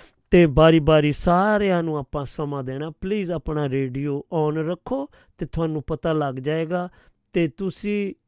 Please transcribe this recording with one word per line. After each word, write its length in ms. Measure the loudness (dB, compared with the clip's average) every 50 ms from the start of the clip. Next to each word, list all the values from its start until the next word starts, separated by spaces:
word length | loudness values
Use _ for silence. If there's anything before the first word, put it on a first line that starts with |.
| -20 _ _ _ _ _
ਤੇ 140 | 6 6 6
ਬਾਰੀ 340 | 6 6 6 8 8 8 6
ਬਾਰੀ 320 | 6 6 4 6 4 2
ਸਾਰਿਆਂ 720 | 0 0 0 2 2 4 4 2 2 2 2 0 0 0 0
ਨੂੰ 140 | -2 -4
ਆਪਾਂ 280 | -6 -6 -6 -8 -8 -8
ਸਮਾਂ 380 | -8 -8 -8 -6 -6 -6 -6 -6
ਦੇਣਾ। 260 | -8 -8 -8 -8 -10
ਪਲੀਜ਼ 420 | -10 _ -6 -4 -4 -4 -2 -4
ਆਪਣਾ 380 | -6 -6 -6 -4 -4 -2 -2 -2
ਰੇਡੀਓ 480 | -2 -2 -2 -4 -4 -6 -4 -4 -4
on 380 | -6 -6 -4 -2 -2 0 0 0
ਰੱਖੋ 540 | -2 -4 -4 -6 -8 _ -6 -6 -6 -6 -10 _ _ _ _ _
ਤੇ 80 | -10 -10
ਤੁਹਾਨੂੰ 380 | -6 -4 -4 -4 -2 -4 -6 -6
ਪਤਾ 260 | -6 -8 -4 -2 -2 0
ਲੱਗ 220 | 0 -2 -2 -4
ਜਾਏਗਾ। 540 | -6 -4 -4 -4 -4 -4 -4 -4 -6 -6 -8 -12 _ _ _ _ _ _ _ -2
ਤੇ 140 | -2 -2
ਤੁਸੀਂ 680 | -2 -2 -6 -6 -6 -6 -6 -6 -4 -4 -2 -4 -6 -8 -12 _